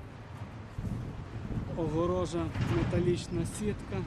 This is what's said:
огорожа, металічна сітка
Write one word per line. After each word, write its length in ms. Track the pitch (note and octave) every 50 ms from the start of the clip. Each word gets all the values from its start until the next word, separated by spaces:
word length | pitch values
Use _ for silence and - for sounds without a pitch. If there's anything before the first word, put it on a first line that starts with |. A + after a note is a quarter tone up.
| - - - - - - - - - - - - - - - - - - - - - - - - - - - - - - - - - - -
огорожа, 680 | F3 E3 D#3 D3+ E3 E3+ F3 F3+ F#3 F3 D3+ E3+ E3 E3 D#3 - - - - E3+
металічна 680 | E3+ E3 - F3+ F3+ E3+ F3 F3 E3 - - F3 E3+ E3
сітка 520 | - - - G#3+ G#3 G3 - - - G3 F#3+ F3